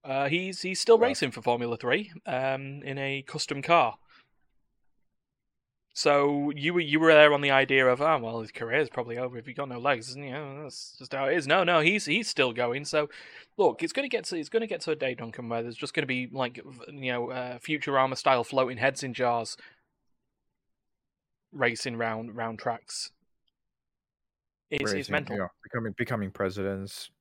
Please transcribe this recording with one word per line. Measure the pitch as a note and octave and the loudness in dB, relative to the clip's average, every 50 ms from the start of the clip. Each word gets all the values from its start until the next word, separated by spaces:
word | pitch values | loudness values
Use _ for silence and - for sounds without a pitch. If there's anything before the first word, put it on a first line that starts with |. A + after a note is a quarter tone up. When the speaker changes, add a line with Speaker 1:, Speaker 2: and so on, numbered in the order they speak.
| _ | _
Speaker 1:
Uh, | C#3 C3 C3+ C#3 C#3 | -4 -2 0 0 0
he's, | D#3+ F3 F#3 F#3+ F#3 - | 0 0 -2 -4 -8 -6
he's | - F#3 F#3+ - | -6 -6 -4 -2
still | - - A3+ G#3+ | 6 6 8 8
Speaker 2:
Wow. | A#3 | 8
Speaker 1:
racing | B3+ C4+ - D#3+ C3 | 4 2 0 -2 -4
for | - A#2+ | -4 -2
Formula | A2 B2+ A#2+ A#2+ A#2+ A#2+ A#2 A2+ | 0 0 0 0 0 -4 -4 -4
Three, | - B2 C3 G3 G#3 F#3 E3 - _ | 0 0 0 0 0 -6 -16 -18 _
um, | - C#3+ B2+ C3 C3+ C3+ C3+ C#3 C3+ C#3 C#3+ C#3 | -6 -4 -2 -2 -2 -2 -4 -6 -10 -12 -10 -10
in | C#3 C3+ C#3 | -8 -6 -4
a | C3+ C3+ C3+ C#3 | -4 -4 -4 -6
custom | C3+ - - - - - D3 C#3 | -8 -10 -8 -8 -6 -6 -6 -6
car. | C3+ - E3+ E3+ C3+ A2+ - _ _ _ _ _ _ _ _ _ _ _ _ _ _ _ _ _ _ _ _ _ _ _ _ _ _ _ _ _ _ _ _ _ _ _ _ _ _ _ _ | 2 4 4 6 6 4 0 _ _ _ _ _ _ _ _ _ _ _ _ _ _ _ _ _ _ _ _ _ _ _ _ _ _ _ _ _ _ _ _ _ _ _ _ _ _ _ _
So | - - D3 C#3+ C#3+ C#3+ C#3+ D3 C#3+ C#3+ D3 D3 | 0 2 4 4 6 4 4 2 0 -2 -4 -4
you | D3 C#3 E3 F3 | -2 -2 0 0
were, | F3 | 0
you | E3 C#3+ D3 D#3 | 0 2 2 6
were | D#3+ D#3+ D#3 | 8 10 10
there | D3+ D3+ D3 | 12 10 10
on | D3 C#3+ | 8 6
the | C#3+ C#3 | 4 4
idea | C3+ C3+ C3 - C3+ C3+ C3 | 4 4 4 6 4 6 6
of, | B2+ B2 B2 | 6 4 4
"Oh, | D3 D#3+ D#3+ C#3+ | 4 2 2 2
well, | A2+ A2+ A#2 A2+ | 0 -4 -6 -6
his | A2 G#2+ | -8 -10
career's | - - A#2+ A2+ A#2+ D3 D3+ B2 | -10 -10 -6 -2 0 0 0 -2
probably | - C3+ A#2+ A#2 A#2 | -4 -6 -6 -6 -6
over | A#2 B2+ B2+ B2 A#2+ | -6 -6 -6 -8 -10
if | A#2+ | -14
he | D3 B2 | -12 -8
got | - C#3+ C3+ | -8 -8 -8
no | B2 A#2+ | -8 -2
legs, | B2 C#3 C3+ A#2 A2+ B2+ | 0 0 0 0 -2 -12
isn't | B2+ C#3 | -12 -12
he? | C#3+ C3+ | -12 -10
Yeah, | B2+ D3 D3+ C#3 C3+ D3 | -10 -10 -10 -10 -12 -12
that's | D3+ C3+ - - - - - - | -14 -14 -14 -14 -16 -16 -18 -20
just | C3 - - | -14 -8 -6
how | C3+ C3+ | -2 0
it | C#3 D#3+ F3 | 0 0 0
is." | C#3+ | 2
No, | C3+ D#3 F#3+ F#3 | 2 2 4 4
no, | E3+ F3 D#3+ | 4 4 6
he's, | D3+ E3+ G3+ G#3+ - | 4 4 2 2 0
he's | D3 D3+ A3 A3+ - | 0 -2 -2 -2 -2
still | - - C3+ B2 | 2 2 2 2
going. | A#2 A#2+ B2 A#2+ A#2+ C#3 C#3+ | 2 0 -2 -2 -2 -4 -6
So, | - - D3+ D3+ D3 - - - - - - - _ _ | -2 0 0 0 -2 -8 -18 -20 -20 -20 -20 -20 _ _
look, | - G3 D#3 A2+ - | 4 4 4 4 2
it's | D#3+ D#3+ - | -6 -4 -2
gonna | C4 C#4 C4 | -4 -2 -2
get | - G#3+ F3+ | -4 -4 -4
to, | - F#3+ | -4 -6
it's | E3 D3 - | -6 -8 -2
gonna | - A3+ A3+ | -2 -2 -2
get | G#3 F#3+ E3 | -2 -6 -6
to | - E3 | -4 -4
a | D#3 | -4
day, | D3 C#3 C3 B2 | -2 -2 -4 -4
Duncan, | - A#2+ A2+ A#2 - B2 A#2 | -6 -10 -12 -10 -10 -8 -4
where | A#2 A#2 | -4 -4
there's | A#2 A#2+ A2+ | -4 -6 -8
just | - - C3 - | -8 -10 -4 -4
gonna | E3 D3 | -4 -2
be, | B2+ B2+ B2+ B2+ B2 | -2 -4 -4 -4 -6
like, | - C3+ B2+ A#2+ B2 - | -4 -4 -4 -4 -4 -10
v-, | - - C3 - - - D3 C#3 C3+ | -16 -16 -18 -18 -18 -16 -14 -8 -4
you | B2+ | -4
know, | B2 B2 A#2+ A#2+ | -2 -2 -4 -4
uh, | B2+ B2+ B2 B2 B2 A#2+ | -6 -8 -8 -8 -10 -10
Futurama | - - D#3 D3 - D3+ C#3 C3+ C3 C3 C3 | -6 -6 -4 -4 -2 0 2 2 2 2 0
style | - - C#3+ C3 A#2+ A#2 | 0 4 4 4 4 2
floating | - C3+ C3+ C3 B2 B2+ | 0 0 0 0 0 0
heads | A2+ B2 C#3 C3+ - | 0 0 0 0 0
in | C#3 C3 A#2+ | -8 -8 -4
jars | B2+ B2+ A#2+ A#2+ A#2 A2+ - - - - - _ _ _ _ _ _ _ _ _ _ _ _ _ _ _ _ _ _ _ _ _ _ _ _ _ _ _ _ _ _ _ _ _ _ _ _ | 0 0 2 2 0 -2 -6 -10 -14 -16 -20 _ _ _ _ _ _ _ _ _ _ _ _ _ _ _ _ _ _ _ _ _ _ _ _ _ _ _ _ _ _ _ _ _ _ _ _
racing | - C#3+ B2+ A#2+ A#2 - - C3 A#2 | -4 -2 -2 -2 -2 -2 -6 -6 -4
round, | A2+ A#2 A2+ A2 A2 A2+ A#2+ G#2+ | -4 -4 -4 -4 -6 -8 -10 -8
round | A#2 A2+ A2+ A2+ G#2+ | -6 -6 -6 -6 -6
tracks. | - B2+ A#2 A#2 _ - - - - - _ _ _ _ _ _ _ _ _ _ _ _ _ _ _ _ _ _ _ _ _ _ _ _ _ _ _ _ _ _ _ _ | -4 -6 -6 -6 _ -14 -12 -12 -12 -12 _ _ _ _ _ _ _ _ _ _ _ _ _ _ _ _ _ _ _ _ _ _ _ _ _ _ _ _ _ _ _ _
It's, | D3 C#3+ | -6 -4
it's | - G#2+ | -2 -2
Speaker 2:
Racing, | G2+ G2 C3+ - | -2 -2 -4 -2
Speaker 1:
mental. | D3 D3 D3 - G#2 | -4 -4 -4 -4 -6
Speaker 2:
you | G2+ | -6
know, | F#2 F2 _ _ | -6 -6 _ _
becoming, | - - - A#2+ A2+ A2 F#2 | -20 -8 -8 -6 -6 -6 -6
becoming | - A#2+ - B2+ A2 G2+ F#2+ | -6 -4 -4 -4 -4 -4 -6
presidents. | - - G2 F#2+ F#2+ G2+ F#2+ G2 G2 G2 G2 G2 - - - - _ _ | -4 -2 -4 -2 -2 -4 -4 -4 -4 -6 -8 -10 -12 -14 -16 -18 _ _